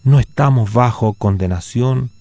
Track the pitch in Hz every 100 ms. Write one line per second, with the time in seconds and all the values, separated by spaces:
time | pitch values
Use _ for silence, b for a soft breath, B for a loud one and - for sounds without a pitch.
0 | 131 139 113 - 143 131 104 113 123 -
1 | 107 101 104 95 92 90 - 120 127 131
2 | 127 -